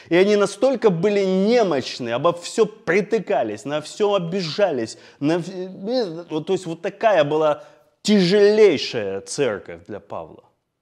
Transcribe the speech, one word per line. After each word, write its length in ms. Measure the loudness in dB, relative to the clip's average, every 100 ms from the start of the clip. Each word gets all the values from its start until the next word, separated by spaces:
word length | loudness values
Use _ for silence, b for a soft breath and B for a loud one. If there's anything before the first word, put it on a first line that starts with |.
| B
И 80 | 2
они 220 | 4 4
настолько 520 | 0 0 0 2 2
были 360 | 2 0 0 0
немощны, 840 | 2 2 2 2 0 -4 -8 -4
обо 220 | 0 0
все 340 | -2 -6 0 0
притыкались, 1000 | -2 -2 0 0 -4 -2 -2 -2 -6 -6
на 160 | -6
все 320 | -6 -2 0
обижались. 840 | 0 -2 -6 -6 -2 0 0 -6 -10 B B
На 180 | -2 -2
в-, 120 | -4
э, 760 | -12 -12 -10 -4 -4 -4 -8 -8
вот, 180 | -8 -4
то 60 |
есть 120 | -4 -4
вот 160 | -8
такая 440 | -10 -2 2 2 2
была 400 | 2 0 0 B B B _
тяжелейшая 1160 | 2 4 4 4 4 6 6 4 -2 -6 -4 -6
церковь 640 | -8 -4 -2 -2 -10 -18 -14
для 140 | -16
Павла. 460 | -12 -14 -14 -18 _ _ _ _